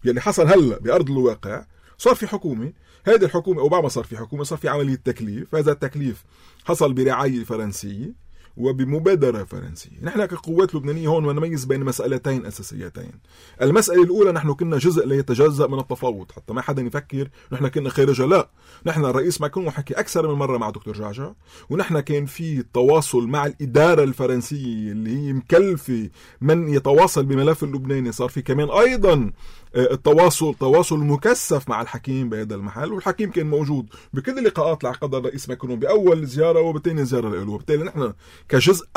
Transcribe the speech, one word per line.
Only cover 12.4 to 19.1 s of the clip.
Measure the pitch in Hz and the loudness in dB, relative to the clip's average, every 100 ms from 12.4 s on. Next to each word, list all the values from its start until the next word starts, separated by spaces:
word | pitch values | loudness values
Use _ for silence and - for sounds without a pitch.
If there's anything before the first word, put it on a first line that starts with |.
| 104 | -6
أساسيتين. | - 98 101 90 - 85 - _ _ - - | -12 -14 -14 -14 -14 -16 -18 _ _ -18 -2
المسألة | 135 202 208 180 | 2 4 6 6
الأولى، | 175 202 196 | 6 6 4
نحن | 165 147 | 4 0
كنا | 139 170 147 | -2 -2 2
جزء | 165 160 131 | 2 2 2
لا | 139 | 0
يتجزأ | 139 123 151 143 135 | 0 4 4 4 0
من | 135 | -2
التفاوض، | - 127 127 101 87 | -6 -4 -4 -4 -10
حتى | - - | -16 -10
ما | 120 | -8
حدا | 135 135 | -4 -4
يفكر | 123 143 - 135 139 - - | -4 -6 -8 -8 -8 -12 -10
نحن | 127 143 | -4 -4
كنا | 160 139 | -2 -2
خارجة، | - 139 127 131 | 2 2 2 4
لا. | 185 - _ _ - 165 | 2 0 _ _ -10 -4
نحن | 156 | -2
الرئيس | 135 | 0